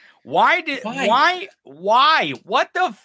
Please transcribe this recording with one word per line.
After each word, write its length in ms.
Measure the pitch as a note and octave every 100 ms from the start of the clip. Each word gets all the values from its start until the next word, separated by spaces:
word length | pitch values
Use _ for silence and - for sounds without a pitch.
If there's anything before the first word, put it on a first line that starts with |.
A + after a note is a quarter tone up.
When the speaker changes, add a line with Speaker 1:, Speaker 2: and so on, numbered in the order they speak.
| _ _
Speaker 1:
Why 380 | A2+ E3 A#3+ F4
did, 220 | D#4+ C4+
Speaker 2:
Why? 240 | G#3 C4+ A#3
Speaker 1:
why, 400 | A#3+ D#4+ F4+ F#4+ _
why? 680 | - C#3+ F#3+ A#3 D4 D#4 E3 B2
What 300 | - B3 E4+
the 200 | - F#4 G3